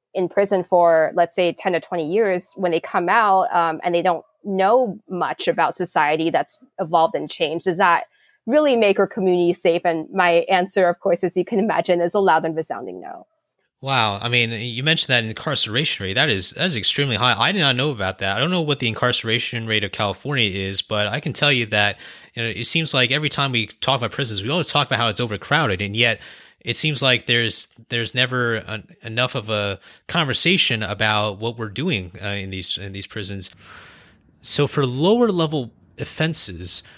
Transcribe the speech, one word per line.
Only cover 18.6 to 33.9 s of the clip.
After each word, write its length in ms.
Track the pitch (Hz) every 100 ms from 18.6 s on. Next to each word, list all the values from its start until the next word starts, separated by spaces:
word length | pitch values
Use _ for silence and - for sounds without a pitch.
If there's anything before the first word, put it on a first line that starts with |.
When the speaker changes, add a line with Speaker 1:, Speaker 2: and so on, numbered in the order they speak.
Speaker 2:
what 160 | 151 139
the 100 | 120
incarceration 800 | 110 123 117 110 113 - 120 113
rate 180 | 107
of 80 | 101
California 560 | - 104 95 139 139 107
is, 360 | 95 95 98
but 240 | - 104 104
I 120 | 123
can 140 | 151
tell 180 | 107 147
you 140 | 131 110
that, 300 | 104 101 98 - - - -
you 80 |
know, 60 | 113
it 160 | 104 127
seems 280 | 165 156
like 160 | 135 120
every 200 | 139 151
time 220 | - 139
we 160 | 120 107
talk 320 | - - 135
about 120 | 113
prisons, 320 | - 127 101
we 60 | 107
always 200 | 170 151
talk 160 | 147 143
about 140 | 113
how 80 | 117
it's 120 | 104
overcrowded, 600 | 120 104 - 147 135 92
and 160 | 101 107
yet 240 | 117 110 - - - _
it 160 | - -
seems 260 | 156 139
like 240 | 139 123 -
there's, 440 | 120 113 - - - -
there's 240 | 123 113
never 440 | 127 127 127 120 113
an, 300 | 95 107 - -
enough 320 | 113 113 127
of 160 | 135 107
a 300 | 107 101 95 - - -
conversation 760 | 175 147 123 170 185 - 113
about 560 | 98 104 107 107 107 98
what 180 | 113 117
we're 120 | 107
doing, 420 | 98 175 117 92 92
uh, 40 | 101
in 240 | 101 95
these, 260 | 95 90 -
in 140 | 98
these 160 | 98 -
prisons. 420 | 110 101 98 95 - - - -